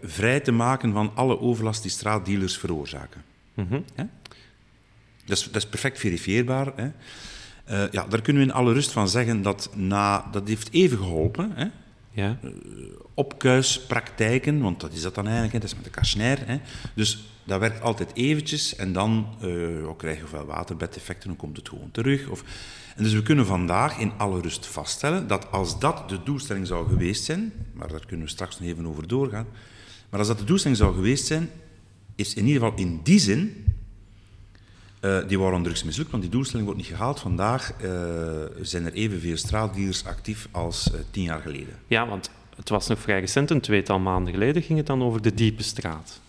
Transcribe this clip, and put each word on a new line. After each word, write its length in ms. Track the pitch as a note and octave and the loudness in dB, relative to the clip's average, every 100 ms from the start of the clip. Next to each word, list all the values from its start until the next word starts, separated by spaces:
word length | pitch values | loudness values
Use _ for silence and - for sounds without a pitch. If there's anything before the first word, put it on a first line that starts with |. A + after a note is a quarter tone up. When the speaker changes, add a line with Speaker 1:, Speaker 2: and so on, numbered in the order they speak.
Speaker 1:
vrij 380 | F2+ D#2+ A2 C#3+ | -6 0 2 4
te 120 | C3+ | 4
maken 400 | A#2 A#2+ C3 A#2 | 4 4 2 2
van 180 | G#2 G#2+ | 2 0
alle 260 | A#2 C3 A2 | 2 2 2
overlast 420 | B2 A2+ A2 A2 | 2 0 0 -2
die 80 | F#2 | -6
straatdealers 680 | - G#2 G#2+ F#2 G2+ F#2 - | -4 -2 -2 0 0 0 -2
veroorzaken." 640 | E2+ D#2+ C#2+ C#2 C#2+ - - _ _ | -4 -4 -6 -12 -14 -18 -20 _ _
Speaker 2:
Mhm. 260 | - F2+ C3+ F#3+ | -6 -4 -4 -6
Speaker 1:
Hè? 100 | - A3 - - - - _ _ _ _ - _ _ | -8 -10 -10 -20 -20 -20 _ _ _ _ -20 _ _
Dat 120 | - G2 | -4 -4
is, 60 | |
dat 120 | - G#2+ | -2 -4
is 100 | - | -4
perfect 320 | - C3 - | -4 -4 -2
verifieerbaar, 760 | G#2 E2+ - A2 B2 C3 C#3 A#2 | -2 -2 0 0 2 0 -2 -4
hè. 120 | C3 - - - - - - - | -6 -8 -18 -18 -16 -16 -18 -18
Eh, 280 | - G2+ G2+ | -4 -2 0
ja, 140 | G2 - | -2 0
daar 140 | A2 | -2
kunnen 200 | A2 C#3+ | 2 4
we 60 | C3+ | 4
in 60 | |
alle 180 | C3 B2 | 4 4
rust 200 | B2 C#3+ | 4 2
van 160 | A2+ F#2+ | 2 2
zeggen 340 | A#2 A#2+ A2 | 2 2 2
dat 280 | G2 G2 - | 0 -2 -4
na, 540 | G#2 F#2+ G2+ G2+ G2+ - | -2 0 4 4 2 0
dat 160 | G2+ G2+ | -4 -2
heeft 240 | A2 - | -4 0
even 240 | D3+ F3+ A2+ | 4 6 4
geholpen, 540 | F#2 D#2+ E2 A2 G#3 | 0 2 2 0 -4
hè. 120 | C#3+ F#3+ - - - - | -2 -6 -6 -20 -20 -10
Speaker 2:
Ja. 260 | G#2+ G2 C3 | -2 -2 -2
Speaker 1:
Eh, 80 | B1 G1+ G1+ G1+ - G1+ - - C#3+ - C3 | -8 -12 -14 -14 -14 -16 -10 -2 -2 4 6
opkuispraktijken, 1120 | B2+ C3 - - B2 - - A2 B2+ D3 D3 | 6 6 0 0 -2 -2 0 2 4 2 2
want 200 | G#2 E2+ | 2 0
dat 120 | D#2 | -6
is 100 | D#2 | -6
dat 120 | F2 | -4
dan 100 | G#2+ | -2
eigenlijk, 280 | G2+ A#2 A2+ | 0 0 2
hè, 40 | A#2 | 0
dat 80 | G#2+ | -4
is 60 | |
met 100 | - | -8
de 60 | - | -8
kasnair, 480 | - - G#2 A#2 C#3 A#2 | 0 0 2 2 2 0
hè. 120 | C#3 - - - | -4 -6 -12 -8
Dus 320 | - G#2+ - - - | 0 0 0 -10 -16
dat 160 | - F#2+ | -4 0
werkt 220 | A2 A2 | 0 0
altijd 280 | A#2 G#2+ F2 | -2 0 -4
eventjes 600 | A2+ C3+ D3+ D3+ D3 - - | 0 2 2 0 -2 -4 -2
en 160 | F#2+ | -2
dan, 340 | F2+ G#2+ A2 G#2+ A2 | 2 4 2 0 -6
eh, 400 | F#2+ F2 E2+ D#2+ | -4 -2 -2 -4
ja, 100 | D#2 D#2+ | -6 -6
krijg 220 | D#2+ D#2 | -6 -6
je 60 | |
ofwel 200 | D#2 D2+ | -8 -10
waterbedeffecten, 840 | D2 D#2 F2 D#2+ E2 - - F2+ G2 | -8 -8 -6 -6 -6 -8 -12 -10 -8
dan 80 | E2+ | -10
komt 200 | D2+ D2+ | -10 -12
het 120 | - | -14
gewoon 220 | - D2+ | -14 -10
terug. 380 | - B2+ C#3 C#3 | -2 0 0 -2
Of... 160 | - - - - - - - | -12 -12 -14 -14 -18 -16 0
En 60 | |
dus 100 | A2 | 2
we 100 | G#2+ | 2
kunnen 240 | G#2+ D3+ G2 | 4 4 6
vandaag 520 | F#2 E2+ F#2 D3 - | 2 2 2 2 0
in 140 | G#2 - | -4 -2
alle 240 | G2+ F#2 | -2 -2
rust 260 | E2+ - - | -4 -6 -8
vaststellen 600 | - - - C#3+ F#3 A2 | -8 -6 -2 0 0 0
dat 240 | G2 - | -2 0
als 260 | G2 E2+ - | -2 -2 0
dat 280 | D3 D#3+ - | 0 0 -6
de 100 | F#2+ | -6
doelstelling 420 | A2 C#3 - G2 F2+ | -4 -4 -4 -4 -2
zou 220 | F2 E2+ | -2 2
geweest 360 | F2 F2+ G#2+ | 2 2 0
zijn, 280 | - E3+ A3 - - | -2 -2 -4 -6 -12
maar 160 | - D#2 | -10 -10
daar 180 | D#2+ - | -10 -8
kunnen 200 | E2+ D2+ | -8 -8
we 60 | |
straks 260 | D#2 F#2 - | -8 -8 -6
nog 80 | F2 | -6
even 180 | E2 E2 | -4 -6
over 220 | D2+ E2 | -6 -2
doorgaan, 380 | B2+ C3+ G#2 A#2 - - - - - - | 0 0 -4 -8 -12 -20 -20 -20 -20 -6
maar 80 | G2+ | -2
als 100 | G#2 | 0
dat 100 | A2 | 0
de 60 | |
doelstelling 340 | G#2 F#3+ D3 A2 | 2 2 4 6
zou 160 | G2+ | 6
geweest 320 | F2+ G2+ C#3 - | 6 2 2 0
zijn, 240 | D#3 E3 - - - - - - | 0 -2 -8 -20 -20 -20 -20 -16
is 200 | - G2+ | -6 -4
in 120 | - A2+ | 2 4
ieder 160 | C#3 | 4
geval 160 | A2+ G#2+ | 2 2
in 220 | F2+ D#2+ | -2 0
die 160 | A2 G3 | 6 6
zin, 460 | G2 A#2 G#3+ - - - - - - - - - - - - - - - | 8 4 0 0 0 0 -8 -18 -20 -20 -20 -20 -20 -20 -20 -20 -20 -4
eh, 180 | G2 F#2+ F#2 | 0 0 2
die 100 | F#2+ | 2
war 140 | F#2+ | 4
on 100 | F2+ | 4
drugs 220 | E2+ E2 | 0 -2
mislukt, 260 | D#2+ A2+ D#3 | -4 -4 -2
want 120 | A#2 | -2
die 100 | F2 | 0
doelstelling 340 | A#2+ C3+ A#2 G2+ | 0 0 -2 -2
wordt 120 | G2 | -4
niet 80 | F2 | -6
gehaald. 300 | E2+ A#2+ C#3+ | -4 -2 -2
Vandaag, 520 | F#2+ F2 G#2 B2+ - | -2 0 2 0 -2
eh, 180 | - G2 F2+ E2+ E2 E2 D#2 D2+ - | -6 -4 -2 -2 -2 -4 -4 -6 -8
zijn 240 | E2 F2 E2+ | -6 -2 -2
er 60 | |
evenveel 440 | - A2 F2+ E2+ D#2+ | -2 -2 0 -2 -2
straatdealers 680 | - A2 A2 F#2+ G2 F#2 | 0 0 0 0 -2 -2
actief 440 | F#2 F2 - G#2+ - | -6 -8 -6 -8 -6
als, 400 | F2 E2+ E2+ - | -4 -2 0 0
eh, 60 | E2 E2 | 0 -4
tien 120 | G2 | -4
jaar 180 | E2+ D#2 | -2 -2
geleden. 340 | D#2 C#2 C#2 - - | -6 -10 -10 -12 0
Speaker 2:
Ja, 200 | A2+ A#2 | 2 2
want 220 | F#2+ - - - - | -4 -8 -16 -20 -12
het 120 | - | 0
was 180 | G#2 - | 0 2
nog 120 | A2 | 0
vrij 220 | - F#2+ | 4 2
recent, 300 | F#2+ C#3 D3 | 4 2 4
een 100 | D3 | 2
tweetal 380 | - G2+ - F#2+ | 4 4 4 2
maanden 340 | F#2+ F#2 F2 | 4 2 2
geleden 300 | F#2 A#2+ E3 | 2 2 2
ging 160 | - D#3 | 2 0
het 80 | D3 | 2
dan 160 | C3 | 2
over 200 | B2 A2+ | 2 4
de 120 | A2 | 2
diepe 280 | G2+ A2 G#2+ | 6 4 4
straat, 580 | - - F2 D#2 - - | -4 -4 -6 -6 -12 -20